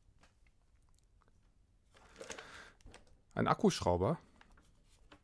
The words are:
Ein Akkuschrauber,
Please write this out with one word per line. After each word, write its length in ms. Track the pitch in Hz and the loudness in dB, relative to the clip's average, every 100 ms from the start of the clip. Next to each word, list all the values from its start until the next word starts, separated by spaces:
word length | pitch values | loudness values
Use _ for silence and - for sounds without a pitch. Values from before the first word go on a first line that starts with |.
| _ - - _ - _ _ _ - - _ - _ _ - _ _ _ _ - - - - - - - - - - - - - _ | _ -20 -20 _ -20 _ _ _ -20 -20 _ -20 _ _ -20 _ _ _ _ -20 -20 -18 -16 -14 -16 -18 -20 -20 -20 -20 -20 -20 _
Ein 120 | - 110 | 0 2
Akkuschrauber, 720 | - 208 - 87 87 98 165 - - - - - - - - - - | 4 2 2 2 2 2 0 -8 -20 -20 -20 -20 -20 -20 -20 -20 -20